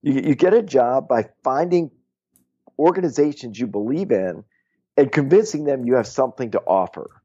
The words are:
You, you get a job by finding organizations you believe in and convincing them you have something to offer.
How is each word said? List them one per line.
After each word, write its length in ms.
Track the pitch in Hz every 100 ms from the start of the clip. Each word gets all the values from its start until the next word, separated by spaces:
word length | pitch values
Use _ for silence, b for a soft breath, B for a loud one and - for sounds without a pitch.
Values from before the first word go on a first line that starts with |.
You, 100 | 143
you 220 | 139 165 131
get 180 | 185
a 80 | 220
job 460 | 202 135 120 131 -
by 220 | 120 107 _
finding 480 | - 131 175 175 160 _ _ _ _ _ _ _ _ -
organizations 800 | 160 185 175 127 147 139 123 104
you 80 | 120
believe 440 | 104 107 147 196
in 320 | 107 95 87 - _ _ _ _ -
and 160 | 135
convincing 520 | - 139 190 214 151 147
them 200 | 135 120
you 100 | 131
have 120 | -
something 440 | - 131 - 120
to 80 | 104
offer. 500 | - 95 90 - - _